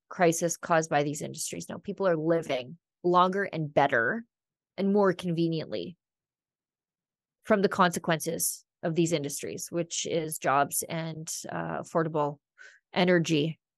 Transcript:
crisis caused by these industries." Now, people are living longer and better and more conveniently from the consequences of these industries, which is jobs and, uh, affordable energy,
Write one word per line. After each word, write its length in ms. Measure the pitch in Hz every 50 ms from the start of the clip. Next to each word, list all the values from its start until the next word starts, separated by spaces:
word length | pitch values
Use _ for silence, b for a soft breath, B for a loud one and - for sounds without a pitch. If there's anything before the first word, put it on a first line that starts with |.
| _ _
crisis 480 | - - 185 170 165 - 175 170 - -
caused 320 | - - 175 160 160 165
by 140 | 156 147 147
these 180 | 147 143 156
industries." 480 | - 135 135 160 - - - 170 165 -
Now, 80 | 175 175
people 280 | - - 190 - 190
are 120 | 190 170 156
living 600 | 156 165 165 165 156 - 139 127 123 127 170 - _ _ _ _
longer 420 | - 175 175 180 180 185 185 202 196
and 300 | - - 165 156 143 143
better 520 | 156 143 139 139 120 113 123 196 233 233 - _ _ _ _ _ _ _ _ _
and 160 | - 190 196
more 220 | 196 208 196 190 175
conveniently 840 | 185 - 180 165 160 165 165 165 156 - - 107 104 85 185 170 _ _ _ _ _ _ _ _ _ _ _ _ _ _ _ _ _ _ _ _ _ _ _ _ _ _ _ _ _ _
from 160 | - 220 202
the 80 | 190 196
consequences 960 | - - 190 175 170 180 - - 165 156 - 165 160 175 - - - - _ _ _ _ -
of 100 | 175 160
these 200 | 160 170 160 170
industries, 580 | 156 143 147 - - - - - 185 - -
which 340 | - 170 170 170 - - -
is 320 | - - 170 156 160 156 -
jobs 460 | - 156 131 143 147 180 170 - -
and, 440 | - - 165 160 160 160 160 160 - - - - -
uh, 280 | - 165 165 165 165 147
affordable 580 | - - - 170 165 160 160 156 147 143 143 - _ _ _ B B B B B B _ -
energy, 680 | - 180 180 180 175 165 170 165 147 147 165 156 - _ _ _